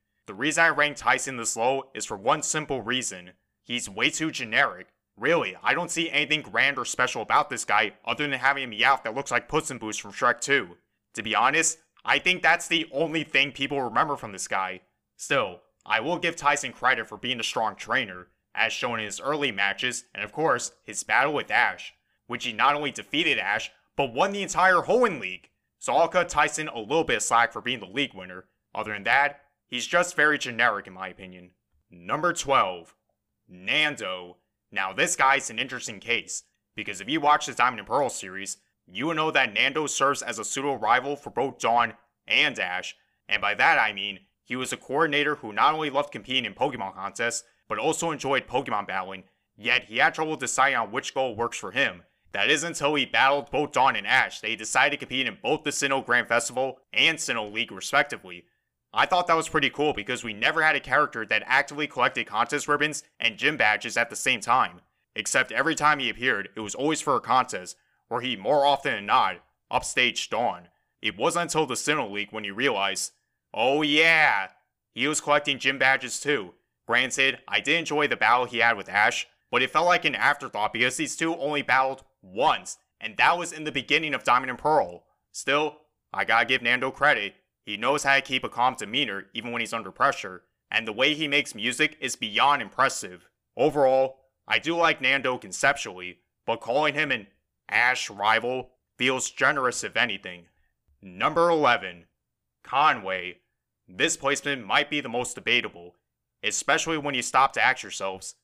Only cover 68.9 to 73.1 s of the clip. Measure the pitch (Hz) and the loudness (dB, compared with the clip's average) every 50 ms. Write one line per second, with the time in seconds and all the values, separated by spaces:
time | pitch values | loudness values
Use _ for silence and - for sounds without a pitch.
68.9 | 120 104 101 104 117 131 110 95 90 87 _ _ _ _ _ - - 120 - - | -4 -4 -2 2 2 4 4 2 0 -4 _ _ _ _ _ -2 -2 -2 -2 -2
69.9 | - 135 127 120 95 - - - 110 107 120 110 90 87 87 - _ _ _ _ | 0 0 2 2 0 -2 -6 -4 -2 -2 -2 -2 -2 -4 -10 -20 _ _ _ _
70.9 | _ _ - 107 90 98 123 170 165 175 170 160 - 156 156 131 120 107 - 143 | _ _ -6 -6 -4 0 0 0 0 0 -2 -2 0 0 0 0 -2 -4 0 0
71.9 | 151 151 123 101 101 104 104 104 110 110 104 101 98 107 131 139 113 98 98 98 | 0 0 0 -4 -4 -8 -8 -8 -8 -8 -8 -8 -6 -2 0 0 0 0 0 -2
72.9 | 98 95 - - | -2 -4 -6 -8